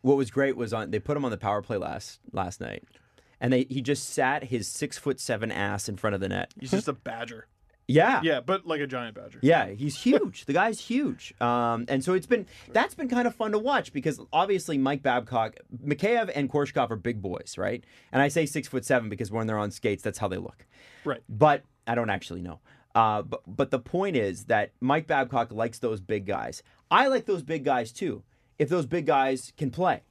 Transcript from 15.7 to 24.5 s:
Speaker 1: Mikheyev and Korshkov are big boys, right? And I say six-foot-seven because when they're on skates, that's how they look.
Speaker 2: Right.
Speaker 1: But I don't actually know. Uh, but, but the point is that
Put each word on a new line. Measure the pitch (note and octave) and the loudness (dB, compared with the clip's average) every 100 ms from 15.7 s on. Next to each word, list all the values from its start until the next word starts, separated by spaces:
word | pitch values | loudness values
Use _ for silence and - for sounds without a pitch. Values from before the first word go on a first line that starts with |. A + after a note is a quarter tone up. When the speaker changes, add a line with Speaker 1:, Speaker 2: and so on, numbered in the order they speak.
| B2 | -10
Speaker 1:
Mikheyev | C#3+ D3 G#3 A#3 G#3 | -4 0 2 2 0
and | C#3+ C#3 | -2 0
Korshkov | D3 C#3+ D3 A#2 | 0 0 0 0
are | |
big | G#2+ A#2+ A2 | -2 -4 -4
boys, | F#2+ F2 - - | -4 -6 -8 -4
right? | G2 A#2+ _ - _ | -4 -4 _ -20 _
And | B2+ | 2
I | C#3+ | 4
say | D#3+ | 2
six-foot-seven | D3 D3+ B2+ C3 - B2+ A2 | 0 -4 -4 -6 2 0 0
because | G2+ G#2+ | -6 -4
when | A2 A2 | -2 0
they're | G#2+ | 0
on | G#2 | -2
skates, | - A2 G2+ | -2 -2 0
that's | A2 - | -4 -4
how | G2+ | -4
they | F#2 | -4
look. | F#2 - _ - - - | -8 -14 _ -20 -20 -10
Speaker 2:
Right. | D3+ A#2+ - | -6 -6 -8
Speaker 1:
But | G#2+ D3+ C#3+ _ _ | 4 6 6 _ _
I | - | -2
don't | A#2+ A2+ | 0 0
actually | G2 - F2 | -2 -4 -10
know. | F2 D#2+ _ - _ | -10 -12 _ -20 _
Uh, | A2 A2 G#2+ | 4 4 4
but, | A2 - | -4 -10
but | - G#2+ C#3 | -8 -2 0
the | C3 | 0
point | - F3+ G3 | -2 -2 0
is | C#3+ G2+ F#2 | 0 0 -2
that | G#2 | 0